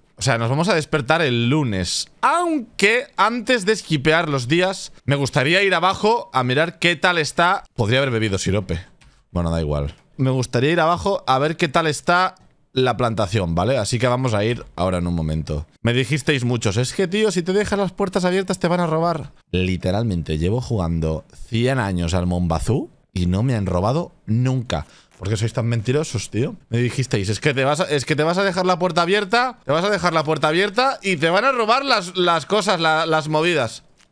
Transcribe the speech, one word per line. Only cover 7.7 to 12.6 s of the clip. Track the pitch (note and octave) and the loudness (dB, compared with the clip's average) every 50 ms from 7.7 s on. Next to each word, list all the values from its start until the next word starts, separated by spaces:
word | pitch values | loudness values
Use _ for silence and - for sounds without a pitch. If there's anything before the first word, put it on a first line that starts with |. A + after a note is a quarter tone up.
| _ | _
Podría | - A2 G2+ B2 C3+ | -4 -2 0 2 0
haber | C#3+ C3+ | 0 0
bebido | A#2 A2 A2 G#2+ G2 F#2 | 0 -2 0 0 -2 -2
sirope. | - F#2 F#2 G#2 F#2 - E2 D#2+ - - - _ - - _ _ _ _ | -2 -2 -2 -2 -2 -4 -6 -6 -6 -12 -20 _ -20 -20 _ _ _ _
Bueno, | - F2 E2+ E2 | -4 -4 -2 0
da | E2 E2 | 0 -2
igual. | D#2+ D2 D2 D2 C#2+ D2 - - _ _ _ | -2 -2 -2 -2 -2 -4 -8 -12 _ _ _
Me | - C3 C3 | -2 -2 0
gustaría | C3 C3 A#2+ - - A#2+ B2+ F3+ | 0 -2 -2 -2 -2 0 0 2
ir | F3+ F3 | 2 2
abajo | D#3 E3 F3 E3 - G3 G3 - - | 2 2 0 0 0 -2 -2 -2 0
a | - C3+ C3 | 0 2 2
ver | C#3+ D#3 E3 | 2 0 0
qué | - F3 | -2 -2
tal | D3+ - E3+ D#3+ D#3 | 0 0 0 0 0
está | D3 - - - F3 F3+ F#3 F3+ - _ - _ _ _ | -2 -2 0 2 2 2 2 0 -2 _ -18 _ _ _